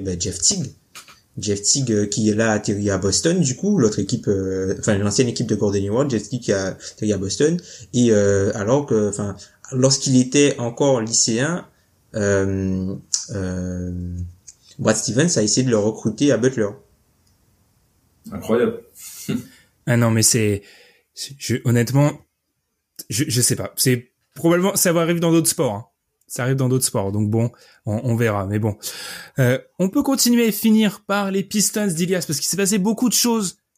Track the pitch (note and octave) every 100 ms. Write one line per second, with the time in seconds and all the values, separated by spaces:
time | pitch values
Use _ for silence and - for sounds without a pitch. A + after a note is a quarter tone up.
0 | F#2+ F2 G#2 - - F#3+ A#2 - _ -
1 | - - _ A2+ G2+ G2+ - C#3+ B2 G#2
2 | G#2 - G#2+ G#2 A2+ G#2+ A2 G2+ G2+ F#2+
3 | G2 - E3 F3+ C3 B2 G3 G3+ A2 -
4 | G2 A2+ G#2+ G2 F#2+ F#2+ F#2+ F#2+ - G2+
5 | G2+ G2 A2+ A#2 A2+ G2+ G#2 G2 G2 A#2
6 | D3 A2 - B2 - G2 F#2+ - - -
7 | G#2+ G2 F#2+ - D3+ F3 - - - A#2+
8 | A#2+ G#2 G2+ G2 G2 A2 G2+ C#3+ C#3+ A2
9 | G#2 G2+ G2+ F2+ - _ - B2+ C3+ C#3
10 | C#3 B2+ B2+ C#3+ C#3+ - A#2+ A#2 C#3+ B2+
11 | A2+ A2+ - A2+ D3 F3+ - _ _ _
12 | _ A2 G2+ G2 G2 F#2+ F#2+ F#2 F#2 F#2+
13 | - - - G2+ F#2 F#2 F2+ F2+ F2+ F2+
14 | F2 F2 F2 - - - _ - A2 A2
15 | - A2 E3+ A#2 G#2+ - C3 A2 G#2 A2
16 | A2 A2 C#3+ A2 B2+ B2 G#2 - _ _
17 | _ _ _ _ _ _ _ _ _ _
18 | _ _ - G2+ - A#2 A2+ - - -
19 | - - - B2 - - _ _ - A#2+
20 | A#2 A2+ A2 A#2 G#2+ G2+ - - _ _
21 | _ - - - - A2+ B2 A#2+ A#2 C#3
22 | D3 - _ _ _ _ _ _ _ -
23 | - G#2 D3+ A#2+ A#2 G#2+ F#2+ - C3 B2
24 | - _ _ - E3 F3 F#3+ G3+ F#3 E3
25 | E3 E3+ E3+ E3 D#3+ - C3 G2+ - _
26 | _ _ - - B2 C3+ B2+ B2+ - A#2
27 | G2 G#2 G#2 A2+ A#2 - - _ - G#2+
28 | B2+ A#2 A#2 G2+ F#2+ G#2 A2 G#2 - -
29 | - - - - B2 C3 - - F#3+ C#4+
30 | C#4 C4+ A#3+ A#3+ A#3 G#3 A3 A3 G#3 -
31 | - G3+ G3 F#3+ G3 G#3+ - A3 G#3 D#3+
32 | F3+ F#3 E3+ C#3 - E3 G3 G#3+ G3 A3+
33 | B3 - A#3+ A3+ F#3 - _